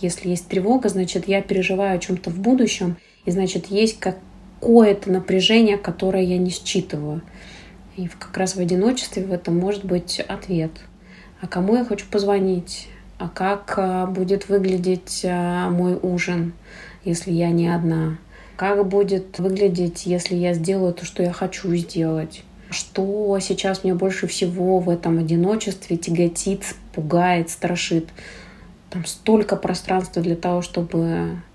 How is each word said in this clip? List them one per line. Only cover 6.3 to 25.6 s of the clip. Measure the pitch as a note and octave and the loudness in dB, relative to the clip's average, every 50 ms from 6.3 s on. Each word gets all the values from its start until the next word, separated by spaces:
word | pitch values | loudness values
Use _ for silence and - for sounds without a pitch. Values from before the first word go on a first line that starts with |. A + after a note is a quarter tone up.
| F3+ F3+ | 2 2
не | F3+ F3+ | 0 0
считываю. | F3 - - - - F#3+ - - - D3 D3 D3+ D3+ E3 - - - - - - - - - - - - - - - F#3+ | -2 -4 -8 -2 -2 -2 -2 -2 -6 -6 -6 -6 -6 -8 -10 -12 -20 -20 -20 -20 -20 -20 -20 -20 -20 -20 -20 -16 -10 -10
И | F3+ E3+ | -8 -8
в-, | - - | -10 -12
как | - - - F#3 | -16 -8 -2 -2
раз | F#3+ F#3 - | -2 -2 0
в | F#3+ | -2
одиночестве | F3+ E3+ F#3 F3+ G3+ A#3+ B3+ B3+ - - - G#3 F#3+ | 0 2 2 4 4 2 2 0 -4 -6 -4 -4 -2
в | G3 | -2
этом | F3+ F3 - E3+ E3 F3 | -4 -4 -2 0 0 2
может | F3+ G3+ G#3 G3+ G3 | 2 0 -2 -2 -2
быть | F#3 F3+ F3 F3 - - - | -2 -2 -2 -2 -4 -6 -8
ответ. | - - F#3+ - - F#3+ F3+ E3 D#3+ D#3+ - - - - - - - - - - - - - - | -6 -8 -8 -10 -6 -4 -2 -2 -2 -4 -6 -12 -20 -20 -20 -20 -20 -20 -20 -20 -20 -20 -16 -14
А | F3+ | -12
кому | - - F3+ F#3 G3 A3+ | -6 -4 -2 2 2 2
я | B3 A#3+ | 2 2
хочу | A#3+ G3+ G3+ - - | 0 -4 -6 -4 -2
позвонить? | - G#3 G3+ G3+ G3+ G3 F#3+ F#3+ F#3 F3 E3+ - - - - - - - - - - - | -2 0 2 2 2 2 2 2 0 0 -4 -8 -12 -14 -14 -16 -20 -20 -20 -20 -12 -10
А | F3+ E3+ | -10 -10
как, | - - F#3 G3 G3+ G3+ - - - | -4 -2 -2 0 -2 -2 -4 -4 -2
а, | G3+ F#3+ F#3 F#3 F#3 F#3 | 0 0 0 0 0 -2
будет | F#3+ F#3 F#3 F#3 F3+ G3 G3 - - | -2 -2 -2 0 0 0 0 0 2
выглядеть, | G3 G3+ F#3 F#3+ F#3 F3+ F3+ F#3 F#3 F3+ - - - - - | 2 2 4 2 0 0 2 0 0 0 -2 -8 -8 -4 -2
а, | F3+ F3+ F3 F3 F3 F3 F3+ F3+ F3+ | -2 0 0 0 0 0 -2 0 0
мой | F3 F3 F3+ F3+ F3+ - | 2 2 2 2 2 0
ужин, | - F#3 F3+ F3 - F3+ F3+ E3+ E3+ E3+ E3+ - - - - - - - - - - | 0 0 0 0 0 0 0 0 -2 -2 -6 -10 -18 -20 -20 -20 -20 -20 -20 -8 -2
если | - E3+ E3+ - F#3 | -2 -2 -2 0 0
я | E3+ E3 E3+ E3+ | 0 2 2 2
не | E3+ E3+ E3+ E3+ | 2 2 2 2
одна? | F3 E3+ E3+ E3 D#3+ D#3+ D#3+ D#3+ D#3+ D#3+ - - - - - - - | 2 2 2 0 0 0 0 -2 -4 -6 -10 -18 -20 -20 -20 -18 -8
Как | - F#3 G3 G3+ G3+ G3+ | -4 0 2 2 2 2
будет | F#3 F#3+ G3+ G3+ F#3 G3 F#3 F#3 - - - | 2 4 2 2 4 2 -2 -2 -6 -6 -2
выглядеть, | F3 F#3+ F#3+ G3 G3+ G3 F3 F3+ F3+ E3 E3+ - - | -2 0 2 2 2 2 2 2 0 -2 -2 -4 -2
если | F3 F3+ F3+ F3 - F3 | -2 -2 -2 0 -2 0
я | F3 F3+ F3+ | 0 2 0
сделаю | F3 E3 D#3+ F#3+ F#3+ G3 F#3 F3 | 0 0 0 0 0 2 2 0
то, | F3 - F3 | 0 -4 -10
что | - - - | -8 -2 -2
я | F3 F3 | 0 0
хочу | E3+ - F3+ F3+ - - - F3+ F3 | 0 -2 -4 -6 -6 -6 -2 0 0
сделать? | F3 E3+ - - E3 E3 D#3+ D#3+ D#3 D#3 D#3+ - - - - - - - - | 0 0 -2 -2 -2 0 0 0 -2 -4 -6 -10 -16 -20 -20 -20 -20 -16 -10
Что | - - - - - G3+ F#3+ G3 G3+ G#3+ G#3+ G3+ G3 G3 | -10 -10 -10 -6 -4 -2 -2 0 0 0 0 0 0 0
сейчас | F#3 - G3 - - G3 F#3+ - - | 0 -2 -4 0 0 -2 -2 0 0
меня | F#3+ F3+ | 0 2
больше | F3 F#3 F#3+ F#3+ - F#3+ | 2 0 0 0 -2 -4
всего | E3+ - - F#3+ F3 F3 F#3 F3+ F#3 F#3+ F#3 | -4 -2 -2 -2 -2 0 0 2 2 4 4
в | F3 F3 | 4 2
этом | F3 F3 - E3+ E3 E3 | 0 0 0 0 2 2
одиночестве | E3 D#3 E3+ E3+ F3 G3 A3 A3 | 2 2 2 4 4 4 2 0